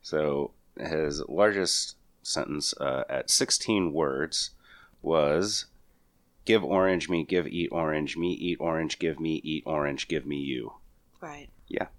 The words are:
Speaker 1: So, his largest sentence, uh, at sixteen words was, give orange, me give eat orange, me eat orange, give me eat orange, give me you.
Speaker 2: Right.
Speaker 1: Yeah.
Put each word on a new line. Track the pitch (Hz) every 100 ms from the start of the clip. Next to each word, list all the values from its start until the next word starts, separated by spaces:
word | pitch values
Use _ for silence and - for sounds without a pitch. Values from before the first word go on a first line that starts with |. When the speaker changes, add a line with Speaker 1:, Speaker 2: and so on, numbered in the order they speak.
Speaker 1:
So, | - 78 76 71 71 - _ -
his | 78 80 76 73 -
largest | 80 104 98 87 - - - _ _
sentence, | - - - 73 - -
uh, | 71 65 -
at | 67 -
sixteen | - 139 - - 104 87
words | 76 73 67 80 - - - _ - - _
was, | - 80 73 78 101 107 - _ _ _ _ _ _ _ -
give | 110
orange, | 85 95 95 90 82
me | 85
give | 78 90 80
eat | 87 82
orange, | 82 80 78 73 82
me | 87
eat | - 87 85
orange, | 82 80 80 -
give | 82 78
me | 80 78
eat | 76 78 -
orange, | 78 71 69 -
give | 78
me | 69 71
you. | 71 64 55 - - _ _ _
Speaker 2:
Right. | 165 147 143 - -
Speaker 1:
Yeah. | - -